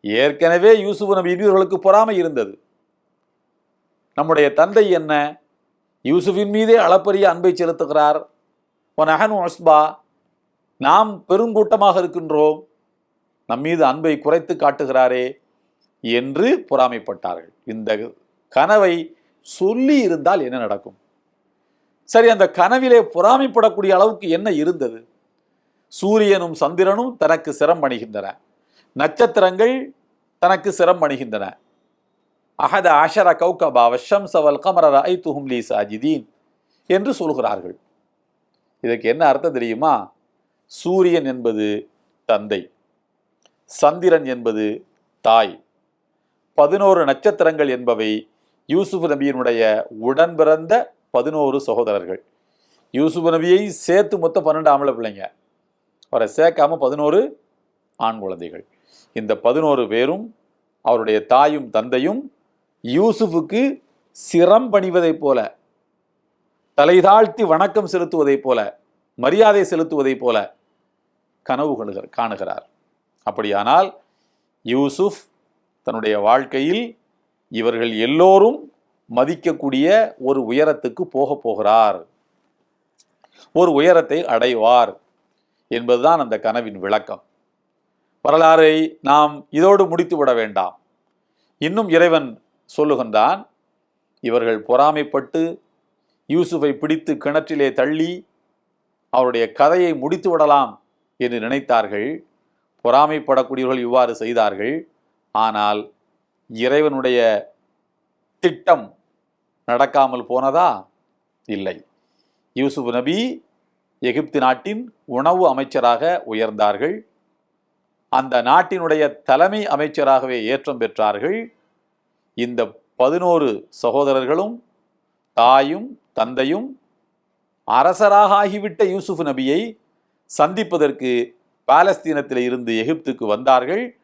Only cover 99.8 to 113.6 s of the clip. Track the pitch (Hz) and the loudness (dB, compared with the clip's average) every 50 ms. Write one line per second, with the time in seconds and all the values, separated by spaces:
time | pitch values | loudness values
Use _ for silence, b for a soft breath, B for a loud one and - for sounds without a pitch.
99.8 | 175 170 156 135 127 151 175 - - 190 170 165 151 147 143 143 131 113 - _ | 0 0 -2 -4 -4 -6 -6 -4 -2 -2 0 2 4 4 4 2 2 -2 -6 _
100.8 | _ _ _ _ _ _ _ _ 123 123 120 117 107 117 135 139 - - 123 113 | _ _ _ _ _ _ _ _ -4 -4 -4 -4 -6 -4 -6 -6 -2 0 0 0
101.8 | 107 98 104 101 107 135 160 - _ _ _ _ _ _ _ _ _ _ _ _ | 0 -2 -6 -6 -6 -6 -8 -10 _ _ _ _ _ _ _ _ _ _ _ _
102.8 | _ 120 123 139 147 151 156 151 151 - 135 131 131 127 135 127 131 127 131 131 | _ 2 4 4 2 2 0 -6 -2 0 0 0 0 -2 -6 -6 -4 -4 -4 -4
103.8 | 120 117 123 127 123 120 113 107 110 113 120 117 110 104 98 98 104 120 147 165 | -4 -2 0 0 0 0 -2 -8 -8 -4 -2 0 0 -2 -2 -4 -6 -6 -6 -8
104.8 | - _ _ _ _ _ _ _ _ _ _ 107 110 110 107 107 104 104 104 104 | -10 _ _ _ _ _ _ _ _ _ _ -2 -2 -2 -2 -2 -2 -2 -2 -4
105.8 | 104 - _ _ _ _ _ _ _ _ _ _ _ _ 120 113 117 127 139 147 | -6 -12 _ _ _ _ _ _ _ _ _ _ _ _ -8 -4 -2 0 2 2
106.8 | 151 147 139 135 127 131 123 120 117 113 107 101 - - _ _ _ _ _ _ | 2 0 -2 -2 -2 0 0 2 2 2 0 -2 -4 -10 _ _ _ _ _ _
107.8 | _ _ _ _ _ _ _ _ _ _ _ _ - 175 156 - - 185 170 135 | _ _ _ _ _ _ _ _ _ _ _ _ -2 -2 -2 0 0 0 0 0
108.8 | 107 95 _ _ _ _ _ _ _ _ _ _ _ _ _ _ _ - 120 123 | 0 -18 _ _ _ _ _ _ _ _ _ _ _ _ _ _ _ -4 0 0
109.8 | 139 139 - 143 135 127 127 123 117 120 123 127 131 135 135 165 180 170 120 95 | 0 2 2 2 2 2 0 -8 -6 -4 -4 -2 -2 0 0 2 0 0 0 -4
110.8 | 95 _ _ _ _ _ _ _ _ _ _ _ _ - 107 98 98 95 87 - | -12 _ _ _ _ _ _ _ _ _ _ _ _ -10 -8 -8 -6 -8 -10 -10
111.8 | _ _ _ _ _ _ _ _ _ _ _ _ _ _ _ 127 135 139 135 151 | _ _ _ _ _ _ _ _ _ _ _ _ _ _ _ -4 -4 -4 -4 -4
112.8 | 127 120 120 123 123 139 175 208 240 254 247 - _ _ _ _ | -6 -4 -4 -4 -4 -2 -4 -4 -4 -6 -8 -12 _ _ _ _